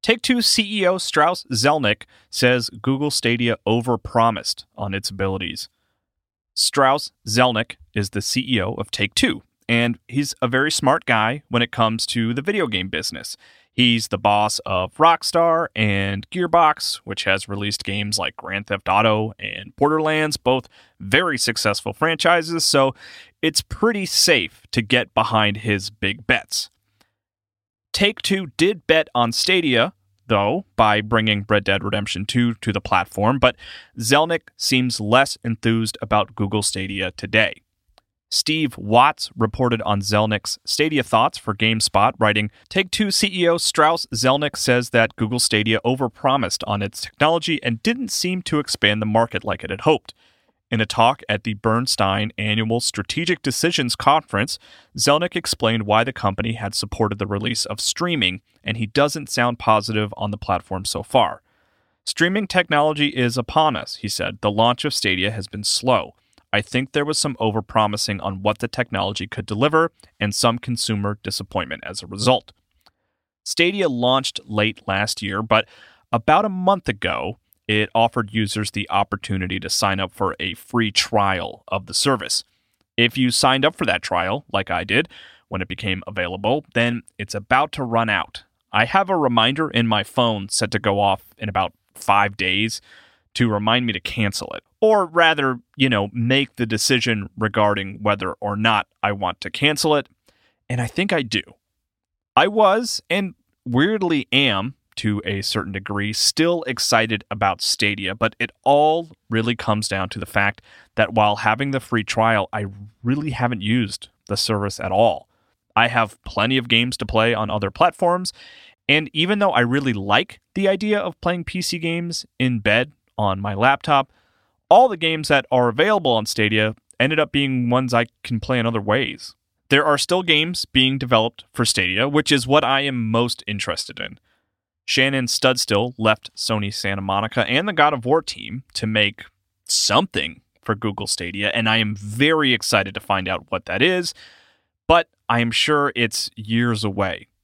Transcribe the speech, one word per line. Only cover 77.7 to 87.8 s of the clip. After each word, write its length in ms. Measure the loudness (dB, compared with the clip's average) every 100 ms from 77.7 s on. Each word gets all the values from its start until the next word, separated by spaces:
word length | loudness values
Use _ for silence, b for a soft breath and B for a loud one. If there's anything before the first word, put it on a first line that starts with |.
| 0 0 2
offered 380 | 2 0 -4
users 380 | -2 -2 -2 -4
the 180 | -4 -2
opportunity 680 | -2 0 -4 -4 -4 -2 -6
to 120 | -4
sign 280 | -2 0 0
up 140 | -4
for 240 | -2 -4 -2
a 160 | -8
free 380 | -8 -4 -2 0
trial 720 | 0 0 0 2 0 -4 -12 -6
of 160 | -6 -4
the 80 |
service. 500 | -2 0 0 -2 -6 -6 _ _ _ _ 0
If 200 | 0 2
you 140 | 0
signed 320 | 2 2 4
up 100 | 0
for 120 | 0 -2
that 160 | -2
trial, 420 | -2 -2 -2 -4 -4
like 180 | -6 -2
I 140 | -4
did, 240 | 0 -2 -2 B B B B
when 140 | -8
it 80 | -8
became 340 | -6 -6 -6 -6
available, 600 | -6 -6 -4 -2 -2 -2
then 300 | -2 0 -2 -10 _
it's 160 | -10
about 380 | -10 0 0 0
to 120 | -4